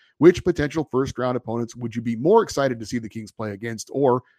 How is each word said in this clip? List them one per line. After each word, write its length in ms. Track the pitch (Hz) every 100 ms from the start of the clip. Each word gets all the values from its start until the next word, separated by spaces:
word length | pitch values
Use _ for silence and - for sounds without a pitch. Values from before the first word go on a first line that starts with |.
| _ -
Which 280 | 165 170
potential 440 | 185 170 143 160 147
first-round 460 | 131 135 - 123 123
opponents 400 | - 113 117 120
would 180 | 117
you 60 | 113
be 160 | 117 113
more 260 | 143 226
excited 360 | 202 - 139 117
to 80 | 110
see 120 | 123
the 100 | 110
Kings 240 | 113 104
play 200 | - 110
against, 380 | 101 117 110 -
or 300 | 135 139 123 -